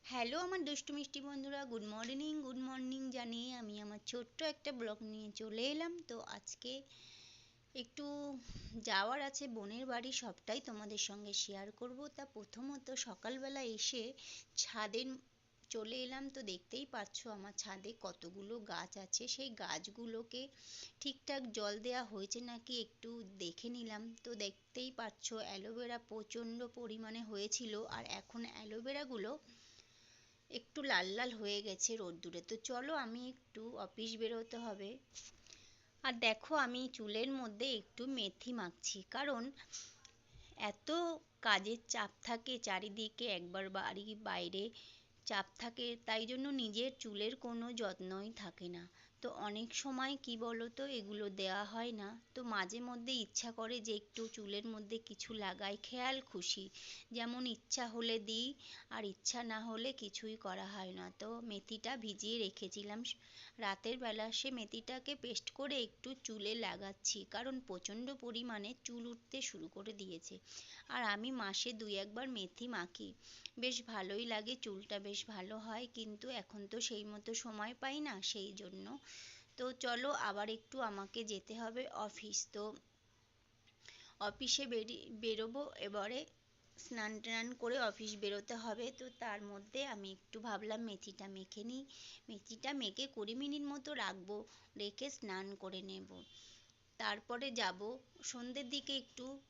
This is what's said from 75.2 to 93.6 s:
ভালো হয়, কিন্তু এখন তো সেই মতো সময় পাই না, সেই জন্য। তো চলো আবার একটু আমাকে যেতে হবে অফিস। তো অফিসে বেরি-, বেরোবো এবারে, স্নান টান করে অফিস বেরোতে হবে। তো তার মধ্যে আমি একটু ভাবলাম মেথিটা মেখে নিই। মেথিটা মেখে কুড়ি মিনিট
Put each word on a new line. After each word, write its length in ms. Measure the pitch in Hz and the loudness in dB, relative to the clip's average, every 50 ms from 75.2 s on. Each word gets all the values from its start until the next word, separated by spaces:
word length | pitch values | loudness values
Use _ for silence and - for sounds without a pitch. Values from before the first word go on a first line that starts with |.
| - - 214 | -2 -2 -2
ভালো 220 | 190 185 196 220 220 | -2 -2 -2 -2 -4
হয়, 280 | 214 226 220 226 247 233 - | -2 -2 -2 -2 -2 -4 -4
কিন্তু 300 | 233 220 214 208 208 - 254 254 226 | -4 -4 -4 -4 -6 -4 -2 -2 -2
এখন 200 | 190 - - 208 202 202 | -2 -4 -8 -8 -6 -2
তো 40 | - 233 | 0 2
সেই 240 | 226 - 233 208 208 | 2 2 0 -2 -4
মতো 260 | 208 208 208 208 233 226 | -4 -6 -6 -4 -2 -2
সময় 400 | - - 233 214 214 208 226 247 - | -2 -2 -2 -2 -2 -2 -2 -2 -2
পাই 140 | 254 269 277 302 | -2 0 0 2
না, 140 | 302 285 226 185 | 0 0 0 0
সেই 300 | 185 - - 214 190 208 196 196 | 0 0 0 0 -2 -4 -4 -6
জন্য। 380 | 202 180 190 190 190 208 - - - - - - - - - - - - - - | -8 -6 -6 -6 -6 -6 -8 -8 -10 -12 -12 -10 -10 -12 -12 -14 -18 -16 -4 0
তো 140 | 247 254 | 0 0
চলো 380 | 254 262 - 247 240 240 254 285 294 - - 208 | 0 2 2 4 4 4 4 4 4 6 4 4
আবার 200 | 196 208 208 214 220 | 4 4 2 2 0
একটু 200 | 226 - - - 262 | -4 -4 -6 0 2
আমাকে 400 | 247 220 202 202 196 190 - 233 226 | 2 2 2 0 -4 -2 -2 -2 0
যেতে 300 | 208 208 190 - - 220 226 | 0 -2 -2 -2 -4 -4 -2
হবে 200 | 226 220 226 247 262 - - - 214 | -2 0 0 0 -2 0 0 0 -2
অফিস। 320 | 208 208 - 220 208 202 - - - - | -2 -2 -6 -4 0 2 2 0 0 -2
তো 100 | 208 208 214 - - - - - - - - - - - _ _ - - - - - - - - - - - - - - - - - 202 208 | -2 -2 -2 -4 -8 -14 -20 -20 -20 -20 -20 -20 -20 -20 _ _ -20 -20 -20 -20 -20 -20 -20 -20 -18 -16 -16 -16 -14 -18 -18 -4 0 0 0
অফিসে 360 | 202 - 269 240 - - 277 240 | 2 2 4 6 6 6 6 4
বেরি-, 340 | 240 226 214 226 240 - - - 233 214 | 4 2 2 2 -4 -6 -6 -8 -6 0
বেরোবো 400 | 233 226 220 220 220 226 233 277 285 - - - - | 2 2 4 4 2 0 0 -2 -2 -2 -2 -2 -2
এবারে, 340 | 202 202 208 196 214 247 262 - - - - - - - - - - - - - | 0 2 2 2 2 0 -2 -4 -6 -12 -20 -20 -20 -20 -20 -20 -20 -16 -14 -8
স্নান 280 | - 247 233 214 214 220 208 220 | -4 -2 0 0 0 -2 -2 -2
টান 220 | 233 226 226 226 240 254 247 | 0 2 2 2 0 -2 0
করে 160 | 240 233 247 269 240 214 | 2 4 6 6 6 4
অফিস 220 | - - 220 214 214 202 | 4 2 -4 -4 -2 0
বেরোতে 320 | 214 202 202 202 202 - 240 | 0 2 2 0 0 -2 -4
হবে। 320 | 226 220 233 214 226 247 262 262 - | -2 0 0 0 0 0 -4 -4 -6
তো 80 | 254 254 240 - | -10 -10 -6 -4
তার 180 | - 226 208 208 208 202 | -2 -2 -2 -2 -4 -6
মধ্যে 300 | 202 202 202 214 - 269 277 | -6 -8 -10 -4 0 0 0
আমি 220 | 277 226 202 196 190 190 | 0 0 -2 -4 -6 -6
একটু 220 | - - - - 226 | -8 -12 -10 -8 -4
ভাবলাম 400 | 214 240 208 196 214 214 214 220 233 220 | 0 0 0 0 2 0 0 0 0 -2
মেথিটা 380 | 196 180 - 208 190 - 196 196 | -2 -6 -8 -10 -6 -6 -6 -4
মেখে 340 | 196 190 190 - - 220 208 233 | -4 -6 -8 -6 -6 -6 -4 -4
নিই। 120 | 254 262 277 269 - - - - - - - - | -4 -4 -6 -8 -12 -14 -12 -12 -14 -14 -10 -8
মেথিটা 420 | 226 202 - - 226 226 - 269 | -10 -8 -8 -10 -10 -2 0 0
মেখে 320 | 285 277 240 196 196 - 269 | 2 2 2 2 2 0 -2
কুড়ি 280 | 269 269 226 208 208 - | -2 0 -2 -2 0 0
মিনিট 300 | 254 285 285 285 294 | 0 2 2 2 0